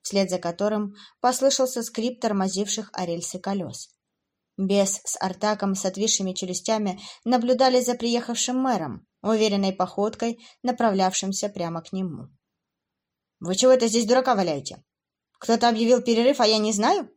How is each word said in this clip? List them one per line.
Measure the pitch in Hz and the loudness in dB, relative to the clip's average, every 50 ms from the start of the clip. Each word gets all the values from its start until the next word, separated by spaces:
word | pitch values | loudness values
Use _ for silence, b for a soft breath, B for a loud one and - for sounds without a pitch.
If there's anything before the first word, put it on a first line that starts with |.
вслед | _ - 196 196 196 | _ -2 0 0 0
за | 180 180 175 | 0 -2 -4
которым | - 170 170 - 202 214 214 214 208 196 202 B B B B B | -4 -6 -4 -2 -2 0 0 -2 -4 -4 -8 B B B B B
послышался | - 247 254 247 262 277 269 - 262 254 - 240 233 | 0 0 2 4 2 2 2 2 -2 -2 -2 -6 -8
скрип | - - - 220 247 247 - | -6 -6 -4 -4 -4 -4 -2
тормозивших | - 220 208 196 190 190 175 190 208 202 - 226 202 - - | -2 -2 0 0 0 0 -2 -4 -4 -4 -4 -8 -8 -10 -8
о | 190 185 | -6 -4
рельсы | 170 170 175 170 - - | -4 -4 -6 -6 -8 -10
колёс. | 185 - 196 202 196 170 127 - - - _ _ _ _ _ _ _ _ _ _ _ _ _ _ | -8 -6 -4 -4 -4 -4 -8 -10 -14 -16 _ _ _ _ _ _ _ _ _ _ _ _ _ _
Бес | - 196 190 202 202 196 196 - - _ | -4 -2 2 2 2 2 2 -2 -6 _
с | - - - | -10 -6 -4
Артаком | - 185 180 - - 214 214 208 202 196 190 | -4 -6 -4 -2 -2 -2 0 0 -2 -2 -2
с | 190 - | -2 -2
отвисшими | 190 185 196 208 226 - - 196 185 185 | -4 -2 -2 0 0 0 0 -2 -4 -4
челюстями | - 190 180 180 180 - - 220 214 214 196 185 B B B B B B | -6 -6 -6 -6 -6 -2 -2 -2 0 0 -4 -4 B B B B B B
наблюдали | 226 254 240 226 240 254 240 269 262 254 254 | 0 0 2 2 2 4 4 4 4 4 2
за | 240 240 240 | 2 0 -4
приехавшим | 240 233 233 233 233 233 - 233 - - - 254 | -2 -2 -2 -2 -2 -2 -4 -4 -4 -4 -2 -2
мэром, | 254 262 262 233 180 160 139 95 82 _ _ _ _ | -2 0 0 0 -2 -2 -6 -10 -12 _ _ _ _
уверенной | - 202 226 214 220 214 196 202 196 190 | -2 0 2 2 2 2 2 2 0 0
походкой, | 190 - 185 185 - - 202 214 208 - 233 233 233 B B B B B - | 0 0 -4 -2 0 -2 -2 -2 -2 -4 -4 -4 -4 B B B B B -4
направлявшимся | 254 247 - 240 220 190 190 190 185 185 - - 190 196 - - | -4 0 2 2 2 4 4 2 2 0 -2 -4 -4 -4 -4 -6
прямо | 202 202 190 170 165 165 165 160 | -6 -4 -6 -6 -6 -6 -8 -10
к | - - | -8 -6
нему. | 190 190 175 147 - 123 135 _ _ _ _ _ _ _ _ _ _ _ _ _ _ _ _ _ _ _ _ _ _ | -6 -6 -6 -8 -12 -16 -18 _ _ _ _ _ _ _ _ _ _ _ _ _ _ _ _ _ _ _ _ _ _
«Вы | - 170 185 | -6 -4 0
чего | - 247 254 | 4 6 6
это | 262 247 233 | 6 6 4
здесь | 226 202 240 226 | 2 2 0 2
дурака | 208 247 254 254 269 240 | 4 2 2 4 2 0
валяете? | 196 185 170 151 139 - - - - _ _ _ _ _ _ _ _ _ _ _ | 2 0 -2 -2 -4 -6 -12 -16 -16 _ _ _ _ _ _ _ _ _ _ _
Кто-то | _ - - 226 233 233 233 | _ 0 0 2 4 4 2
объявил | 226 220 233 226 254 247 | 2 2 4 4 4 4
перерыв, | 247 240 233 220 233 262 285 - | 4 2 2 4 4 2 4 4
а | 233 | 4
я | 208 220 | 4 4
не | 214 214 214 214 | 2 2 0 0
знаю?» | 196 214 269 381 392 262 - _ | 2 2 2 2 0 -2 -8 _